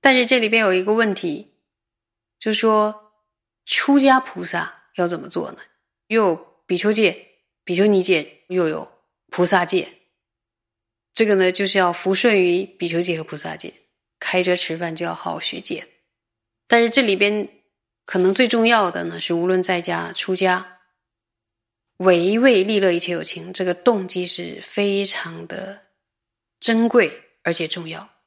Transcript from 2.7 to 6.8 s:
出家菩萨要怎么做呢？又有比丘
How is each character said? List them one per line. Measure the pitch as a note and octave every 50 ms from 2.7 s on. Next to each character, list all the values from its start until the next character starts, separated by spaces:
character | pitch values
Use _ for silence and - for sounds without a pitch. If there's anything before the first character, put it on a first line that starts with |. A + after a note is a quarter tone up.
| G#3+ G#3+ G#3+ G#3+ G#3+ G#3+ _ _ _ _ _ _ _ _ _ _ _ _ _
出 | - - - - - C#4 C#4+
家 | C4 C4+ C4 C4
菩 | B3+ - - F#3 F3+
萨 | E3+ - E3+ E3 - - _ _ _ _
要 | - F3 E3+
怎 | F3 -
么 | - -
做 | - - E3 -
呢？ | - - - _ _ _ _ _ _ _ _
又 | _ G#3+ A3+ G#3+ F#3+
有 | E3 D#3 - _ _ _ _
比 | _ F3+
丘 | F3